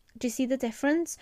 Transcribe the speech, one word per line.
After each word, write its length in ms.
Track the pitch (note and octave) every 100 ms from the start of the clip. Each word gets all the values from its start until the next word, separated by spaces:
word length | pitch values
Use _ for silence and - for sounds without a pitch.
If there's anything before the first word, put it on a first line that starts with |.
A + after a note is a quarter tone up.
| _ -
Do 100 | B3
you 40 |
see 140 | A3+ B3+
the 120 | C4
difference? 600 | A#3+ A3 C#4 D#4+ E4 -